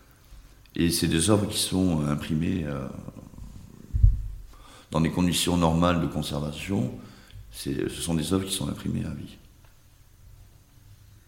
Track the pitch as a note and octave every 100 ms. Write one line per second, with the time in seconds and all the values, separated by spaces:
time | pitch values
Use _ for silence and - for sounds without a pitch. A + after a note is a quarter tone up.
0 | - - - - - - - - E2+ E2+
1 | E2+ E2 F2 G2+ F#2 - - F#2 F#2 D#2
2 | D2 D2 - D#2+ F2 F#2 D2+ C#2 C2 -
3 | - - - - - - - - - -
4 | - - - - - - - - - D#2+
5 | D#2+ E2+ F2+ D#2 - F2 E2 E2 F2 F2
6 | D2 D#2 D2 C#2+ D2+ D2+ F2+ G2+ B2 -
7 | - - - - - - C#2 C#2 G1+ -
8 | E2+ E2 D#2 F#2+ F#2+ - D2 - - F2+
9 | E2+ D2+ - - - - - - - -
10 | - - - - - - - - - -
11 | - -